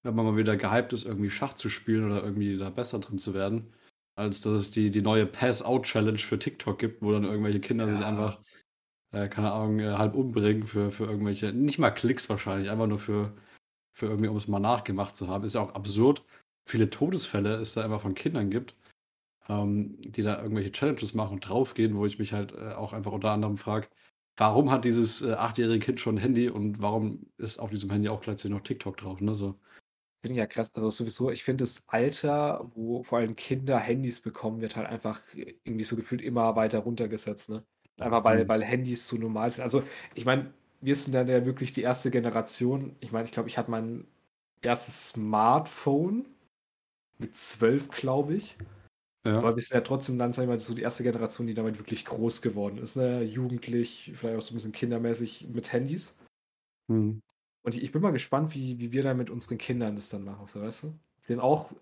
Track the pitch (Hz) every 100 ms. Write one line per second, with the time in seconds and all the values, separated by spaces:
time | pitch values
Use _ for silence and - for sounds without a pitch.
0 | 123 113 110 107 110 101 101 113 120 117
1 | 113 101 101 - 139 - 113 - - 110
2 | 107 101 101 101 101 95 98 95 120 107
3 | 98 98 107 95 95 113 113 - _ _
4 | _ - 104 98 110 107 98 - 107 104
5 | 104 110 101 - 127 120 - 127 123 113
6 | 107 110 - 107 - - - 98 113 -
7 | 104 104 101 104 107 104 98 117 107 104
8 | 104 107 107 101 - - _ _ _ _
9 | _ 104 101 - 104 107 107 107 107 101
10 | 107 120 131 117 104 107 107 107 101 101
11 | 110 107 104 101 107 113 143 143 127 -
12 | 117 131 - 101 - 98 98 107 113 104
13 | - 104 104 104 - - _ _ _ -
14 | 107 107 104 107 104 104 104 120 104 98
15 | 98 - 90 98 107 120 101 110 101 101
16 | 127 143 - - _ _ - 117 104 -
17 | 151 185 - 104 101 110 110 - 110 107
18 | 101 92 160 160 101 107 135 - _ _
19 | _ _ _ _ - 104 101 101 104 -
20 | - 113 107 101 110 107 98 - 139 139
21 | 107 110 104 98 - 104 131 - 110 104
22 | 104 104 101 104 101 - 107 - 104 110
23 | 101 101 107 107 107 104 - 107 104 _
24 | _ _ _ - - 131 143 131 120 117
25 | 113 - 127 110 117 110 113 113 104 -
26 | - 107 117 117 120 107 104 104 104 110
27 | 107 - - _ 107 107 110 104 101 104
28 | 104 107 - 101 101 101 - - 101 90
29 | 98 92 104 107 98 98 _ - _ _
30 | _ _ 113 123 104 - 110 - 110 104
31 | 113 - 127 123 - 135 123 - - 113
32 | 131 143 151 147 147 - 120 117 113 123
33 | 123 120 113 110 - 131 135 127 110 123
34 | 127 117 113 - 113 113 113 117 107 113
35 | 110 107 - - - - - 110 110 113
36 | - 123 - 120 113 110 110 110 104 117
37 | 113 107 - 104 - 110 - _ _ _
38 | 120 113 110 113 110 113 107 123 127 120
39 | - 120 113 107 117 120 123 135 139 -
40 | - - 117 135 135 - _ _ 131 139
41 | - 131 127 127 127 127 127 - 117 123
42 | 135 123 117 110 110 - 123 139 135 -
43 | 117 113 117 - 117 - 117 113 113 120
44 | - _ _ _ _ _ 165 - - -
45 | - - 107 107 110 139 156 - - 143
46 | 175 220 277 - _ _ _ _ _ _
47 | _ _ - - - 107 113 139 139 -
48 | 131 135 147 185 - - - - - _
49 | _ _ 113 107 117 117 - 123 113 135
50 | 135 123 123 123 123 117 110 117 113 -
51 | 120 113 110 - 117 110 110 107 - 110
52 | - 113 113 - 120 101 101 101 113 131
53 | 127 123 113 110 127 123 120 120 120 -
54 | - - 117 113 - 117 107 - 127 117
55 | 117 117 117 - - 120 - - 135 170
56 | - - - _ _ _ _ _ - 113
57 | 107 110 - _ _ _ - 117 135 156
58 | 196 139 - 135 156 147 131 120 120 127
59 | 135 127 123 120 - 117 - 123 113 104
60 | - 104 98 101 101 104 104 120 151 156
61 | _ _ - 120 127 156 - -